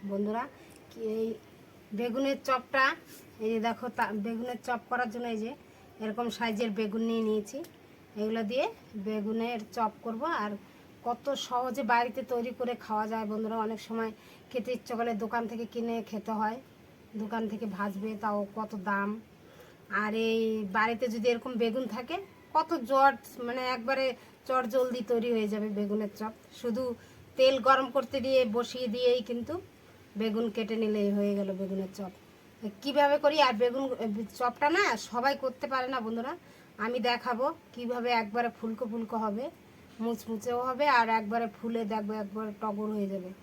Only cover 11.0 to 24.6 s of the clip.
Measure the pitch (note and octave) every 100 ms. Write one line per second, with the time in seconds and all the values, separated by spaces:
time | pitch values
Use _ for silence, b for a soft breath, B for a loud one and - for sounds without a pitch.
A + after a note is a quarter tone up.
11 | A#3+ A#3+ - C4+ - B3 B3+ B3 A3+ A#3+
12 | A#3+ A3 A3 A#3+ A#3+ A#3+ B3 A#3+ - G#3+
13 | G#3+ A3 G#3+ G#3+ A3 A3+ G#3+ A3+ - A3+
14 | A3+ A3 B B B C4 G#3+ B3 - A#3
15 | A#3 A3 A3 A#3 A3+ A3+ A3+ A#3+ A#3 A#3
16 | A3 A3 G3 G#3+ G#3+ A#3+ - - - -
17 | - A3 G#3 A3+ A3 G#3 A3 F#3 G3+ G3
18 | A3 G#3+ A3+ G#3 G3+ - G#3+ G#3+ F#3+ G3+
19 | G3+ G#3+ - - B B B B - F#3+
20 | G#3+ A3 A3+ A3+ A3 A3 G3+ G3+ A3 A#3
21 | B3+ A3+ A3+ A#3 B3+ A#3+ A#3 A3+ B3 A3
22 | A#3+ E4+ G4 - - D#4 D#4+ E4 A3+ C4+
23 | C#4 C4 - - A#3+ B3+ B3+ B3+ A3+ C4
24 | C4 A#3+ B B - C4